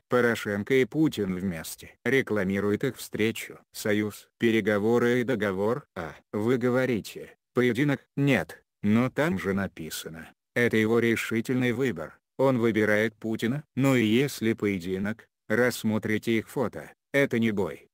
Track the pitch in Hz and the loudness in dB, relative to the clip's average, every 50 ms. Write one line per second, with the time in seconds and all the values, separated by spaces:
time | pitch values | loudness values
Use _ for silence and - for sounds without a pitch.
0 | _ _ 127 123 120 120 113 - - 107 101 101 101 - 135 131 127 - - 151 | _ _ 2 2 4 2 2 0 -2 -4 -4 -4 -2 0 2 2 2 2 0 0
1 | 160 143 - 110 101 92 92 90 92 98 85 80 78 - - - - - - _ | 0 0 0 -2 -2 -2 -4 -4 -4 -4 -6 -6 -10 -12 -14 -16 -18 -20 -20 _
2 | - 120 127 135 120 - 107 104 95 95 98 98 98 104 104 104 - 135 - - | -2 0 0 2 2 0 0 0 0 0 0 0 0 0 0 0 -2 -4 -6 -8
3 | - - - 113 107 113 113 - - - - - _ _ - - - 110 104 107 | -10 -8 -4 0 0 0 -2 -4 -10 -14 -16 -20 _ _ -14 -6 -2 0 0 0
4 | 107 104 101 - - _ _ - 117 117 110 113 98 107 107 101 101 113 120 120 | 0 -2 -6 -10 -18 _ _ 0 2 2 4 4 4 2 2 2 2 2 2 4
5 | 120 120 123 127 120 110 131 101 104 101 92 95 101 107 123 147 - _ _ 90 | 4 2 2 2 0 0 -2 -2 -2 -2 -2 0 -2 -2 -2 -4 -6 _ _ -12
6 | 85 78 - - _ _ - 107 104 117 131 123 117 123 120 131 131 127 123 98 | -12 -12 -14 -16 _ _ -6 -2 0 0 0 2 0 0 0 2 0 0 0 -2
7 | 82 - - - - - - _ _ _ _ 123 123 123 117 120 147 147 135 - | -4 -6 -12 -14 -16 -16 -18 _ _ _ _ 2 2 2 2 2 2 0 0 -2
8 | _ _ _ - 139 143 131 98 78 - - - _ _ _ _ - 104 107 117 | _ _ _ 0 2 2 2 2 0 -2 -10 -18 _ _ _ _ 0 2 2 4
9 | 127 127 - - 143 165 190 180 - 98 95 101 98 87 - - 80 78 - - | 2 0 0 -2 -2 0 -2 -2 -2 -2 -2 -2 -4 -6 -8 -10 -12 -10 -10 -10
10 | - - 80 82 - - - _ _ _ _ 120 120 113 117 110 110 107 117 120 | -12 -12 -14 -14 -16 -20 -20 _ _ _ _ 0 2 2 2 2 2 4 4 4
11 | 113 117 113 107 - - 110 113 110 - 131 127 123 123 113 113 139 127 95 82 | 4 2 2 0 -2 -2 -2 -2 -2 -2 -2 0 0 0 0 0 -2 -2 -4 -6
12 | 78 71 - _ _ _ _ - 131 135 131 120 117 117 101 107 107 104 107 104 | -10 -12 -16 _ _ _ _ 0 2 2 2 4 2 2 2 2 2 4 4 2
13 | 110 113 - _ - 110 113 107 - 110 131 147 - _ _ 123 135 135 135 123 | 2 0 -4 _ -6 -6 -4 -2 -2 -2 -4 -4 -8 _ _ 0 2 2 4 4
14 | 110 107 110 123 143 135 - - 110 110 110 - 110 104 98 92 85 92 92 95 | 4 4 4 4 2 0 -2 -2 -2 -2 0 0 -2 -2 -2 -2 -4 -6 -4 -4
15 | 104 104 110 - - _ _ _ _ - 110 110 123 123 117 - - 110 107 107 | -4 -6 -6 -8 -14 _ _ _ _ -2 0 2 2 0 0 -2 -2 -2 -2 -2
16 | - 107 110 101 - 117 113 110 101 - - 147 123 95 - 78 71 - - _ | -2 -2 -4 -2 -2 0 0 -2 -2 -4 -6 -6 -4 -4 -6 -10 -14 -16 -20 _
17 | _ _ - 139 139 127 127 117 113 110 104 101 95 78 69 - - _ | _ _ 0 0 2 2 2 0 0 0 0 0 -2 -4 -6 -10 -16 _